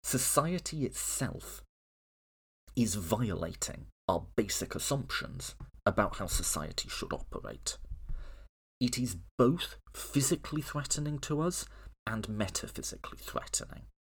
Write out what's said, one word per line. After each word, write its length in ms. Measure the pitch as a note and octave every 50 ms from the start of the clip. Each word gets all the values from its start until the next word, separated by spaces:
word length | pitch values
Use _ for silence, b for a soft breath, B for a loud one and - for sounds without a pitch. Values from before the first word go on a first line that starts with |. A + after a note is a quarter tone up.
Society 840 | - - - B2+ - - - D3 C#3+ E3 F3+ F3+ - - - D3+ C3+
itself 760 | - - - - - - - C3+ A#2 - - - - - - - _ _ _ _ _ _ _ _ _ _ _ _ _ _ _ _ _ _ _ _ - -
is 200 | - A#2 G#2 F2+
violating 920 | G#2 F2+ E2 A2+ G#2+ B2 G#2+ F2+ E2+ E2+ E2 - - - - - - - - - _ _ -
our 160 | F#2 E2 - - -
basic 380 | - G#2+ F#2+ - - - - -
assumptions 800 | - - - C#3+ C#3 B2+ - - - - - - - - - - - - - - - _
about 320 | G#2 F#2+ - G#2 F#2 -
how 100 | - G2
society 640 | F2 - - E2+ - - - D2+ D#2 - - - -
should 240 | - - - -
operate. 640 | - - - - - - - G#1 - - - - - - - - - - B B B B B B B B B B _ _ _ _ _ _
It 180 | B2+ A#2+ A#2+ B2
is 180 | B2+ A#2 F#2+ F2 - - _
both 400 | - B2+ B2 D3+ - - - - - - - -
physically 680 | - - - - C#3+ C3+ - F3 D3+ - - D#3 D3+
threatening 560 | - - - D3 C3+ - - - D3 D3 D3 C#3
to 220 | - - D3+ D3
us 240 | D#3+ F3+ F3+ - - B B B B B B _ _
and 220 | A2 A2+ A2 G#2+ -
metaphysically 920 | G#2+ G#2 G#2+ F#2 - - - - - - - - - - - - - -
threatening. 600 | - - - - - - - - - - - - - - - _